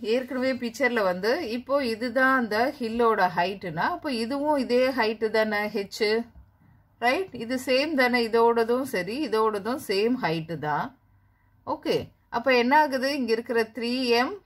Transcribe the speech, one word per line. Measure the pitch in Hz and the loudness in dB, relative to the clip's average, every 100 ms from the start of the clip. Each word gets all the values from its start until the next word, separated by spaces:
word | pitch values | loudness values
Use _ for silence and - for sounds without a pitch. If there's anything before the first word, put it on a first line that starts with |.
| 214 | 0
ஏற்கனவே | 240 247 262 262 254 | -2 0 -2 -2 -2
பிக்சர்ல | 240 - 262 240 190 | -4 0 0 2 0
வந்து | 180 202 294 277 240 | 0 0 -2 -2 -6
இப்போ | 247 277 262 | -2 -2 0
இதுதான் | 220 247 233 262 262 | -2 -2 2 4 2
அந்த | 226 208 254 294 | 0 0 0 0
ஹில்லோட | 226 226 233 214 180 170 | -6 2 2 4 2 2
ஹைட்னா, | 180 196 190 156 226 | -2 -2 -8 -4 -2
அப்போ | 349 311 240 | -2 -4 -4
இதுவும் | 226 277 294 294 | -2 -2 0 0
இதே | 220 247 254 262 | 2 2 2 2
ஹைட் | 220 220 220 220 | 0 0 0 0
தானே | 220 208 208 208 | 0 0 -2 -4
ஹெச், | 196 - 208 220 240 - - _ _ _ _ _ | -8 -2 0 0 -2 -14 -20 _ _ _ _ _
ரைட்? | 233 294 381 247 | 0 0 -4 -8
இது | 226 254 262 | -6 -4 0
சேம் | 254 294 294 | 0 2 2
தானே, | 247 240 233 | 2 2 2
இதோடதும் | 233 233 233 226 240 262 | 4 4 4 2 0 0
சரி, | 196 175 240 294 | -4 -4 -4 -2
இதோடதும் | 214 220 208 196 277 - | 0 0 0 -4 -6 -2
சேம் | 190 220 247 | 0 2 0
ஹைட் | 175 165 160 160 151 | -2 -4 -4 -6 -4
தான். | 147 220 - _ _ _ _ _ _ - | -2 -4 -10 _ _ _ _ _ _ -8
ஓகே, | 302 330 170 - _ _ 233 | -6 -2 -2 -4 _ _ -4
அப்ப | 254 247 | 2 2
என்ன | 240 294 | 4 4
ஆகுது? | 302 262 262 285 | 4 0 -2 -2
இங்க | 233 226 | 0 -2
இருக்கிற | 233 233 220 - | 0 -2 -2 -4
த்ரீ | 233 247 247 233 | -4 -2 2 2
எம் | 262 403 | 2 -4